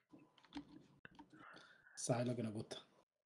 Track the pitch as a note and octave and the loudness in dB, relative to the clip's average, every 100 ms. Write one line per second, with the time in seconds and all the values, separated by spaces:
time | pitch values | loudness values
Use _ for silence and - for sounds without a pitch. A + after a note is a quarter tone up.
0 | _ - - - - - - - - - | _ -20 -20 -20 -8 -6 -6 -12 -18 -18
1 | - - - - - - - - - - | -16 -16 -18 -16 -14 -14 -16 -20 -14 -2
2 | - A#2+ B2 A#2+ A2 G#2 - - - - | 4 6 6 4 2 0 -2 -4 -8 -20
3 | _ _ | _ _